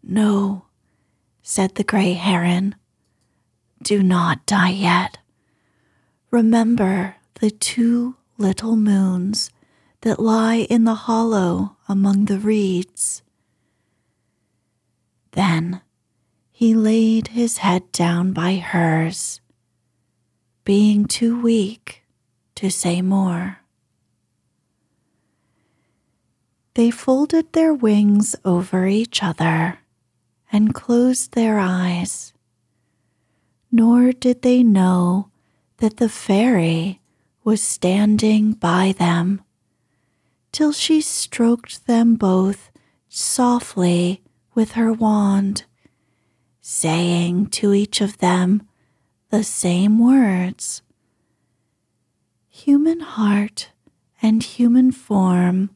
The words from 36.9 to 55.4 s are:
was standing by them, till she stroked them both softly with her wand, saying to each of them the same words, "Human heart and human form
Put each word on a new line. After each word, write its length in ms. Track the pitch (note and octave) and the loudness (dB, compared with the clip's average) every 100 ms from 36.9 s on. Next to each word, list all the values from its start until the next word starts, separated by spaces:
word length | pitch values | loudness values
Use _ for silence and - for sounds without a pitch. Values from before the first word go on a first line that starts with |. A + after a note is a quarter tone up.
| F#3 _ _ _ _ | -10 _ _ _ _
was 180 | A3 G#3+ | -2 -2
standing 920 | - - F3+ F#3+ G#3 G#3+ G#3+ G#3+ G#3+ | -2 -2 -2 2 2 2 2 2 0
by 400 | G#3+ F3 F3 F#3+ F#3+ | -2 0 2 0 0
them, 440 | F3 E3+ F3 G3 _ _ _ _ _ _ _ _ _ _ _ | 0 0 -2 -6 _ _ _ _ _ _ _ _ _ _ _
till 200 | - D4+ | -2 -2
she 280 | D4 - D#4 | -2 0 0
stroked 840 | D4+ - - - A#3 A#3+ - - - | 0 -8 -8 -2 0 0 -6 -12 -2
them 280 | A#3 A#3 | 2 4
both 560 | A3+ G3 F#3 F#3+ G3 - _ _ _ _ | 2 2 2 0 -4 -14 _ _ _ _
softly 1120 | - - - B3 A#3+ - - F3+ F3 F3 F#3+ _ _ _ | -10 -6 0 0 0 -4 -2 0 2 -2 -4 _ _ _
with 160 | - A3 | -2 -2
her 180 | A3+ A3+ | 0 -2
wand, 760 | A3+ A3 G#3 G3+ G3 G3 G#3 - _ _ _ _ _ _ _ _ _ | 0 0 2 2 0 -2 -6 -12 _ _ _ _ _ _ _ _ _
saying 840 | - - D#3+ E3 F3 E3+ F3 F3 G3+ | -10 -4 -2 -2 0 0 0 -2 -4
to 260 | - G3+ | -2 0
each 280 | G3+ G#3 - | 0 0 -2
of 160 | G3+ - | -4 -2
them 500 | F3+ F3+ F3+ G#3 - _ _ _ _ _ _ | 0 2 2 0 -2 _ _ _ _ _ _
the 140 | G#3+ | -4
same 560 | G#3 - F3+ F3 G3+ A3 | -4 -4 -2 2 2 4
words, 840 | A#3+ C4+ A3+ F#3 F3+ - - - _ _ _ _ _ _ _ _ _ _ _ _ _ _ _ _ _ | 6 4 4 0 -4 -6 -12 -12 _ _ _ _ _ _ _ _ _ _ _ _ _ _ _ _ _
"Human 520 | - - C#4+ D#4 E4+ | -8 2 2 2 -2
heart 720 | D#4 - G#3 G3+ G#3 - - _ _ _ _ _ | -6 -2 0 0 -2 -8 -18 _ _ _ _ _
and 200 | A3 A3 | 0 0
human 500 | - - A#3+ B3 B3+ | -2 0 2 4 4
form 800 | B3+ - G3+ F#3 F3+ | 0 -2 0 2 2